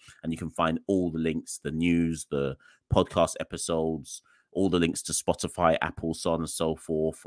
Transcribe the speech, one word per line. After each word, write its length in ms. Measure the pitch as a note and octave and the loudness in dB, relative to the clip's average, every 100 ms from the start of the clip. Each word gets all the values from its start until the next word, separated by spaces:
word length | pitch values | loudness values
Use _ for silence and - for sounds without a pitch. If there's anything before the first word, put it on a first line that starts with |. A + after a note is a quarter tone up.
| - - | -20 -10
and 80 | E2 | -6
you 60 | E2 | -6
can 120 | E2 | -6
find 300 | - E2 E2 - | 0 0 0 0
all 220 | F#2+ F2 | 2 2
the 100 | D#2+ | 0
links, 400 | D#2+ D#2+ - - | -2 -2 -6 -10
the 80 | D2+ | -6
news, 560 | D#2 F2 E2+ E2 D#2 - | 0 2 4 2 -2 -4
the 260 | C#2+ C2+ C2+ _ _ - | -2 -2 -6 _ _ 0
podcast 420 | G#2+ F2 F2 E2 - | 2 4 2 2 0
episodes, 840 | E2 E2 - E2 D#2+ D#2+ B1+ - _ _ _ | -8 -8 -4 0 0 -2 -8 -18 _ _ _
all 160 | F2 F#2+ | 0 2
the 120 | F2 | 4
links 220 | E2 - | 2 0
to 100 | - | -4
Spotify, 640 | D#2 - - E2 - E2+ - | -4 0 -2 -2 2 2 4
Apple, 320 | D#2+ - E2 | -2 -4 -6
so 200 | E2 F2+ | -2 -2
on 80 | E2 | -2
and 80 | D#2+ | -2
so 260 | - E2 D#2 | -2 -2 -2
forth, 500 | - D#2 D#2+ - | -4 0 0 -4